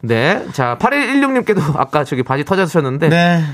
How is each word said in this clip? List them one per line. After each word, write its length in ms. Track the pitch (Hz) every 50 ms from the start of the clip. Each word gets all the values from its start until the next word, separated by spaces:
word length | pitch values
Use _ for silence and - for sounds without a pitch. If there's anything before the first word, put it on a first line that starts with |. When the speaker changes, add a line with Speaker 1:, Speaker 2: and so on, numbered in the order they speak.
Speaker 1:
네. 460 | - 113 117 113 131 165 208 254 - 180 -
자, 240 | 143 127 120 120 -
팔일일육님께도 840 | - 269 285 285 254 226 269 277 277 269 262 247 190 - 202 190 147 151
<laughs> 80 | 139
아까 280 | 120 - - - 151 143
저기 180 | - 143 127
바지 200 | 123 - 135 143
터져주셨는데 680 | 143 - 196 190 190 151 - 165 139 131 135 147 165 151
Speaker 2:
네. 340 | 165 170 175 175 170 170 156 147